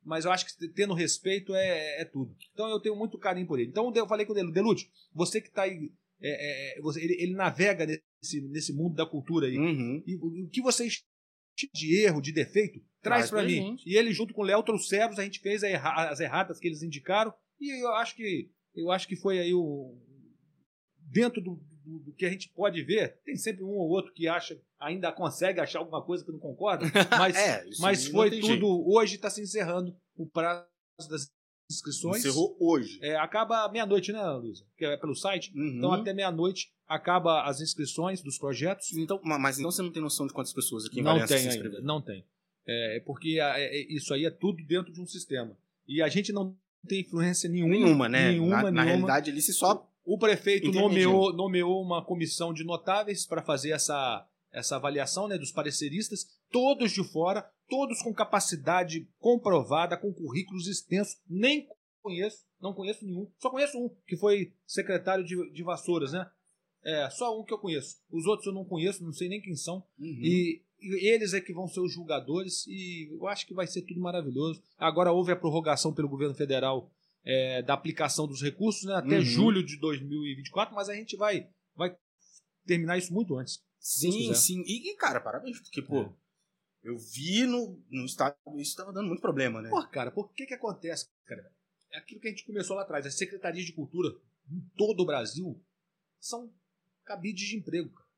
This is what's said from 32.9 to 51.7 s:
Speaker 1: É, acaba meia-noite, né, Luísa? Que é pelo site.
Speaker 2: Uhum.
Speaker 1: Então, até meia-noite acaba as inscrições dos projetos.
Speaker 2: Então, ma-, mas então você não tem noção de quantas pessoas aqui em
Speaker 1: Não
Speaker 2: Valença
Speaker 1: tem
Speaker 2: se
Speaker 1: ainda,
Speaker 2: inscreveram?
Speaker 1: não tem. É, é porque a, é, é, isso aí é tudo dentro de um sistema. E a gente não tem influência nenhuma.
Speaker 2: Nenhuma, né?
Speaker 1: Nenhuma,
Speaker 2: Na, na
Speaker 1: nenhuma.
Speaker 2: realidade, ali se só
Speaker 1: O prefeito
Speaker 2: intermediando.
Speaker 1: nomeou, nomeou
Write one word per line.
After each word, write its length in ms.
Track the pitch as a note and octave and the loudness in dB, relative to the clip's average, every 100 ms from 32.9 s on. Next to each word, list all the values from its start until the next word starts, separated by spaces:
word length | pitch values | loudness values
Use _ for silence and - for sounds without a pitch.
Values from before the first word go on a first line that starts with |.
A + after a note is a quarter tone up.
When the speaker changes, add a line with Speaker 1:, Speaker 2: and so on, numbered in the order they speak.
| - | -6
Speaker 1:
É, 140 | D3 D#3 | -4 -2
acaba 520 | D#3+ G#3+ A3 A3+ G#3+ | 0 0 0 0 0
meia-noite, 420 | G#3+ G#3+ G3 F3+ | -2 2 2 2
né, 100 | G#3+ G3 | -4 -2
Luísa? 320 | C3+ A#2 - _ _ | -4 -6 -12 _ _
Que 80 | |
é 120 | D#3 C#3+ | -4 -2
pelo 180 | D#3+ | -4
site. 360 | C3+ G3 F#3+ - | -4 -2 -2 -4
Speaker 2:
Uhum. 220 | C#3 D3+ B2 | -4 -4 0
Speaker 1:
Então, 140 | F3+ | 2
até 200 | F#3 A3 | 2 0
meia-noite 580 | G3 F#3+ E3 F3+ F#3 - _ _ | -2 -2 0 0 0 -10 _ _
acaba 580 | D#3 - F3+ E3 D#3 | -4 2 4 4 4
as 160 | C#3 C3+ | 2 -4
inscrições 600 | D#3 - C#3+ - E3+ F#3+ | -4 -4 -4 -2 -2 -4
dos 140 | C#3+ C3 | -8 -6
projetos. 540 | C#3+ B2 D#3 G3 - | -4 -2 -2 -2 -4
Speaker 2:
Então, 260 | E3 D#3+ G3 | -4 -2 -4
ma-, 140 | D#3+ D3+ | 0 2
mas 200 | C3+ C3+ | 2 0
então 120 | E3 | -2
você 100 | F#3 | -2
não 80 | F3+ | -4
tem 120 | E3+ | -4
noção 240 | D3+ - C#3 | -4 -2 -4
de 80 | |
quantas 180 | - B2+ | -4 -6
pessoas 320 | - - A#2 | -4 -4 -4
aqui 160 | G#2+ B2+ | -6 -2
em 20 | |
Speaker 1:
Não 100 | C#3+ | 4
Speaker 2:
Valença 160 | D#3+ - | 4 6
Speaker 1:
tem 100 | C#3 | 4
Speaker 2:
se 60 | B2+ | 4
Speaker 1:
ainda, 60 | A#2 | -2
Speaker 2:
inscreveram? 280 | G#2 G2 | -6 -6
Speaker 1:
não 180 | C3 D3+ | -4 -4
tem. 220 | B2 G2 - _ _ _ - | -4 -12 -14 _ _ _ -6
É, 300 | A#2 A2+ A2+ | -4 -2 -4
é 20 | |
porque 400 | A#2+ C3+ D#3+ D#3+ | -8 -8 -2 2
a, 180 | D3 C3+ | 2 2
é, 60 | |
é, 220 | C#3+ C#3+ C#3 | -2 -4 -4
isso 200 | D3+ - | -6 -2
aí 120 | C#3+ D#3+ | 0 0
é 40 | |
tudo 320 | - F#3 E3+ D#3 | 0 -2 -2 0
dentro 260 | F3 F3+ | -2 -2
de 80 | F3 | -10
um 60 | F3+ | -12
sistema. 500 | - - C3+ A#2 G2+ _ _ - | -12 -8 -6 -6 -12 _ _ -6
E 140 | C#3+ | 0
a 60 | D#3 | 2
gente 240 | E3 G#3 | 2 0
não 220 | G3+ F#3+ F#3+ _ _ F3+ | -2 -4 -8 _ _ -6
tem 140 | G3 | -4
influência 480 | F#3 E3+ F3 F3+ F3 | -2 0 2 2 0
nenhuma. 240 | E3+ E3 | 2 4
Speaker 2:
Nenhuma, 360 | F#3+ F#3+ D3+ A#2+ | 6 8 8 6
né? 200 | B2+ C3 | 6 6
Speaker 1:
Nenhuma, 160 | F3 E3 G#3 | 6 4 4
Speaker 2:
Na, 60 | |
na 80 | G#3 | 4
Speaker 1:
nenhuma. 140 | E3+ | 4
Speaker 2:
realidade, 460 | D#3+ F3+ F#3 C3+ D3+ | 6 6 4 2 2
ali 100 | C#3+ | 0
se 140 | D3 | 0
só 360 | F#3 F3+ G#3+ - _ | 4 4 4 0 _
Speaker 1:
O 140 | - G3 | -2 4
prefeito 480 | A3 G3 - G3+ G3 | 4 4 4 2 4
Speaker 2:
intermediando. 420 | F#3+ G3+ F#3 F#3 | 4 6 8 8
Speaker 1:
nomeou, 220 | F#3+ F#3+ | 8 6
nomeou 500 | E3+ F#3+ F3+ F3 | 2 0 2 2